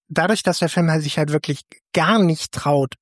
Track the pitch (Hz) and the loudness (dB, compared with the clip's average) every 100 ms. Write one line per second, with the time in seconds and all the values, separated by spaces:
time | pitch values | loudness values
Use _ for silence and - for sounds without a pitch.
0 | - 165 180 214 - 170 165 - 170 156 | -6 -2 0 0 0 0 -2 0 2 0
1 | 147 - 147 151 - 143 - _ _ 175 | -2 -2 -2 -2 -4 -8 -8 _ _ -2
2 | 160 220 175 160 - - 147 143 135 - | 2 4 2 0 -6 -6 0 2 0 -4